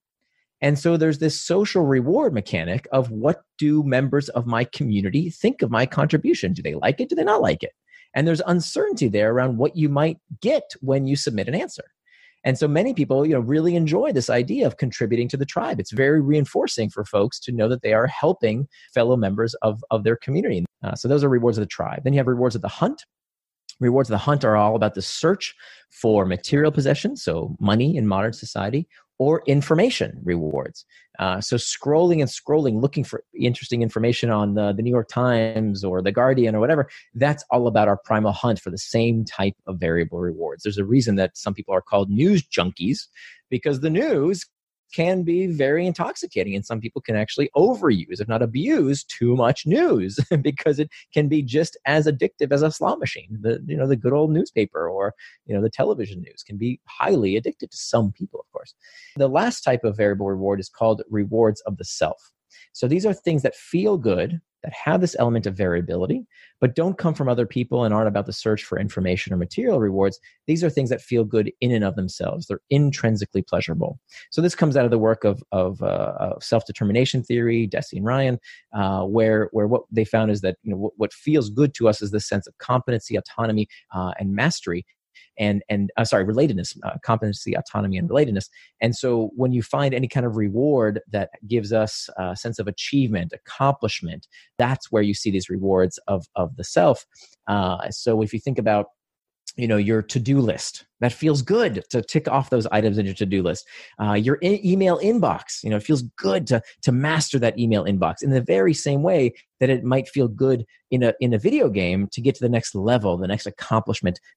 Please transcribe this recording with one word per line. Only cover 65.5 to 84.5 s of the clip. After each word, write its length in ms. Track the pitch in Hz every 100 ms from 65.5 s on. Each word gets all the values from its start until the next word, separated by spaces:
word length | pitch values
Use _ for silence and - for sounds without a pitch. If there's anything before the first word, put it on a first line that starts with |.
| 92
variability, 720 | 90 87 85 87 92 254 220 _ - _
but 160 | 127 165
don't 220 | 175 180
come 160 | 165
from 160 | 147 131
other 160 | 123 117
people 380 | 123 120 123
and 100 | 113
aren't 140 | 107 110
about 180 | 101 95
the 80 |
search 300 | - 110 107
for 160 | - 92
information 540 | 104 - 92 92 -
or 40 | 90
material 420 | 85 - 247 147
rewards. 400 | 104 95 98 - _ _ -
These 160 | 160
are 60 | 170
things 200 | 143 123
that 120 | 123
feel 220 | - 120
good 280 | 107 110 104 -
in 100 | 123
and 120 | 113
of 120 | 98 98
themselves. 520 | 92 - 95 127 -
They're 140 | 101 -
intrinsically 720 | 139 143 139 113 104 - 98
pleasurable. 580 | - 90 - 82 - 147 _ - -
So 100 | -
this 140 | 175 -
comes 200 | 156 135
out 100 | 120
of 60 |
the 80 | 117
work 240 | 110 110
of, 180 | 104 98 -
of, 300 | 101 92 -
uh, 320 | 98 50 50 -
of 240 | 95 -
self-determination 800 | - 113 - - 101 117 131 131
theory, 440 | 113 120 117 117 107
Deci 260 | - -
and 120 | 92 107
Ryan, 340 | 131 135 120 - - _
uh, 300 | 107 98 95
where, 460 | 95 113 110 107 104
where 160 | 107 107
what 160 | 123 -
they 140 | 110 107
found 260 | 110 110
is 100 | 101
that, 160 | 92 -
you 80 | 107
know, 60 | 95
what, 160 | 104 -
what 160 | 104
feels 360 | - 151 151 107
good 240 | 110 143 -
to 120 | 113
us 140 | 104
is 100 | 104
this 160 | 107 -
sense 200 | 101 -
of 100 | -
competency, 580 | - 123 - 113 - 104
autonomy, 520 | - - 113 107 104 - _
uh, 180 | 95 92 -
and 160 | 98 101
mastery. 500 | 151